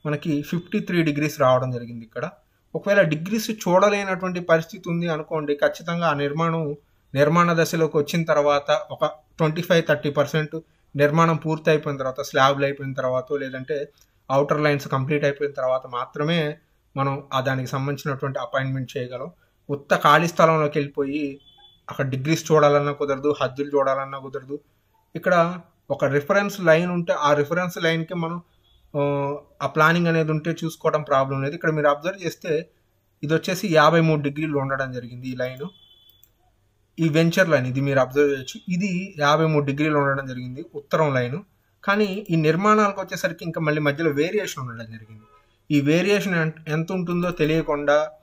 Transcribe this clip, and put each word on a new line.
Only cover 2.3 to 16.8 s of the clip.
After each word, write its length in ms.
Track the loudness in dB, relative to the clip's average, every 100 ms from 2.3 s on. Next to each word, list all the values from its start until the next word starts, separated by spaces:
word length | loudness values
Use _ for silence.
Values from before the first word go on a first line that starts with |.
| -12 _ _ _ -6
ఒకవేళ 260 | 2 4
డిగ్రీస్ 500 | 4 0 -2 -2 -2
చూడలేనటువంటి 880 | -4 2 4 4 2 -2 -4 -4 -6
పరిస్థితి 500 | 2 2 2 -12 -6
ఉంది 180 | -4 -2
అనుకోండి, 460 | -4 -4 -4 -2 0
ఖచ్చితంగా 520 | 0 0 -6 0 0
ఆ 60 |
నిర్మాణం, 500 | 0 -2 0 0 0 -4 -8 _ _ _
నిర్మాణ 360 | 2 4 4 4
దశలోకి 440 | 4 2 2 2 2
వచ్చిన 260 | 0 -2
తర్వాత 460 | 2 4 4 2 2 0 0
ఒక 140 | -4 -4 -4 _
ట్వంటీ 280 | -2 0 0
ఫైవ్ 220 | 2 2 4
థర్టీ 220 | 0 0
పర్సెంట్ 460 | 0 0 0 -2 -8 -14 _ _ 2
నిర్మాణం 420 | 4 6 4 2
పూర్తి 300 | -2 -2 2
అయిపోయిన 280 | 2 0 -6
తర్వాత, 240 | -6 -6
స్లాబ్లు 440 | -4 4 4 4 -2
అయిపోయిన 280 | -2 -8
తర్వాత, 320 | -4 -2 -2 -4
లేదంటే 440 | -6 -6 -10 -6 -6 -6 _ _ _ -2
ఔటర్ 320 | 0 2 2
లైన్స్ 260 | 2 0 -2
కంప్లీట్ 360 | -4 0 0
అయిపోయిన 300 | 0 -2 -6
తర్వాత 340 | -2 -2 -2 -4
మాత్రమే 520 | -8 -8 -4 -2 0 -2 -6 _ _